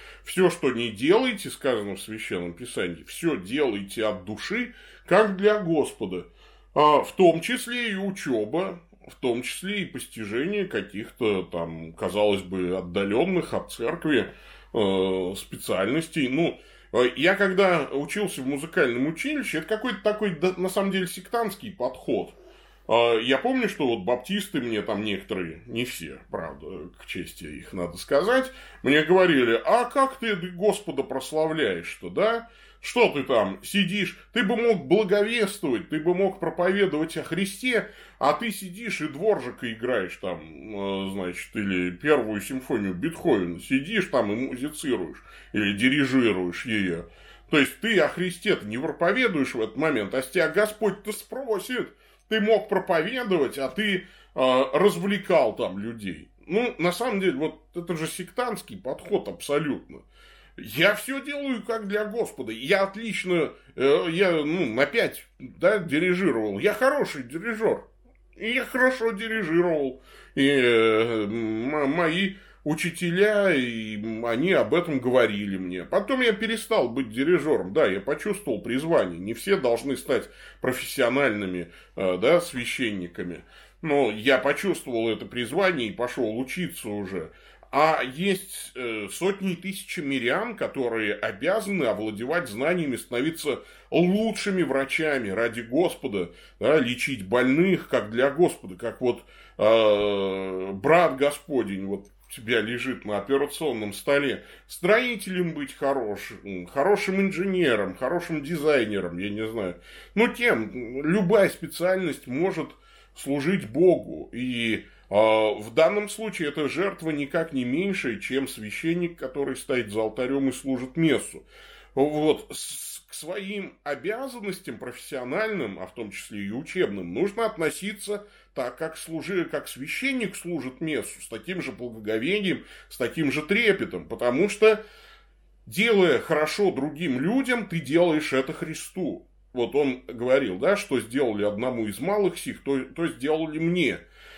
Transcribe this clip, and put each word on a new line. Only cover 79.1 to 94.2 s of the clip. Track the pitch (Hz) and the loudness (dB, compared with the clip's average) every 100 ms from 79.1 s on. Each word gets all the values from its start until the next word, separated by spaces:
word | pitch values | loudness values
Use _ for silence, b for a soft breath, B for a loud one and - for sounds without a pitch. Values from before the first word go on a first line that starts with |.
| 85 | -2
Не | 98 | -8
все | 113 196 190 | -4 0 2
должны | 123 117 135 127 | 2 0 0 -4
стать | - 120 - B B B | 0 -2 -2 B B B
профессиональными, | 131 123 - - 120 131 135 104 95 90 85 B B - | -4 -2 -4 0 2 4 2 0 -4 -6 -8 B B -4
э, | 95 90 | 0 2
да, | 123 170 | 4 4
священниками. | 170 127 117 - 117 98 87 - 87 78 - B B B | 2 -6 -6 -4 -2 -4 -8 -8 -10 -10 -16 B B B
Но | 160 143 120 | 0 2 2
я | 107 120 127 | 2 2 4
почувствовал | 139 147 202 151 139 117 113 | 4 0 -2 -4 -4 -2 0
это | 101 101 | -2 -6
призвание | 120 113 160 190 160 110 | -6 -4 0 2 0 -4
и | |
пошёл | 98 120 - 110 113 | -4 -6 -2 -2 -2
учиться | 131 185 175 - 113 | -6 -6 -8 -8 -8
уже. | 104 95 92 78 B B B B | -8 -6 -8 -8 B B B B
А | 135 156 147 | 4 4 4
есть, | 131 131 196 185 - - - | -2 -2 -2 -2 -4 -14 -14
э, | 123 120 110 101 | -8 -6 -6 -6
сотни | - 190 196 190 | -4 -2 -2 -4
и | 170 | -4
тысячи | 190 190 - - | -8 -10 -10 -6
мирян, | 139 135 120 160 240 202 | -4 -2 0 0 -2 -4
которые | 113 135 120 113 104 | -4 -2 -2 0 -2
обязаны | 101 110 101 151 214 196 190 | -2 -4 -2 0 0 0 0
овладевать | 120 101 110 104 123 175 131 | 0 0 -4 -4 -2 -2 -4
знаниями, | 104 147 180 147 117 | -2 0 0 -2 -4
становиться | - 120 151 160 147 117 B B B | -4 -2 -2 -2 -4 -4 B B B
лучшими | 131 180 202 | 4 4 4